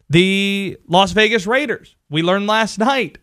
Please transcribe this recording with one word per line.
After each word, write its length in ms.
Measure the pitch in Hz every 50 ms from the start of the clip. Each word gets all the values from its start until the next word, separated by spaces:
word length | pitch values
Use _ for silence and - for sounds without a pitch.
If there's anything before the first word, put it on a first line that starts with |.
| _ -
The 680 | 143 170 185 190 196 196 196 196 196 196 196 175 - - _
Las 260 | - 165 185 196 180
Vegas 340 | 175 214 214 214 226 220 170
Raiders, 500 | 202 247 269 294 240 196 - - _ _ _ _ -
we 100 | 147 160
learned 260 | 165 175 190 202 202
last 320 | 208 214 220 220 - - 196
night, 380 | 220 262 277 262 208 - - -